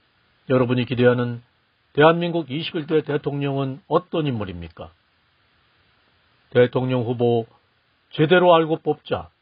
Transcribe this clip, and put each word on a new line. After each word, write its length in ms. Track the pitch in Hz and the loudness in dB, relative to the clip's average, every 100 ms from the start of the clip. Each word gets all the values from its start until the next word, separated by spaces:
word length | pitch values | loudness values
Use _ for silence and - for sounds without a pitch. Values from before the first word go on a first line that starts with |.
| _ _ _ _ - | _ _ _ _ -2
여러분이 360 | 127 123 123 120 | 0 2 0 -2
기대하는 580 | 120 123 123 123 120 - _ _ _ _ | 2 2 2 -2 -8 -14 _ _ _ _
대한민국 560 | - 156 170 170 170 131 | 4 4 4 -2 -4 -6
이십일 380 | 139 156 175 147 | -8 -8 -8 -2
대 140 | 156 | -2
대통령은 800 | 147 147 147 143 143 139 135 135 - | -2 -6 -4 -6 -4 -4 -6 -8 -4
어떤 380 | 147 - 170 147 | -4 -2 -6 -4
인물입니까? 680 | 120 95 87 85 - 82 _ _ _ _ _ _ _ _ _ _ _ _ _ _ _ _ | -4 -8 -10 -14 -16 -20 _ _ _ _ _ _ _ _ _ _ _ _ _ _ _ _
대통령 540 | 127 123 131 127 127 | 2 2 2 -2 -2
후보 420 | 117 123 120 117 113 _ _ _ _ _ _ | -2 0 0 0 -4 _ _ _ _ _ _
제대로 440 | - 151 180 180 165 | -2 2 4 6 4
알고 220 | 160 160 | 2 -4
뽑자. 520 | - 147 - 104 82 _ | -4 -6 -4 -8 -8 _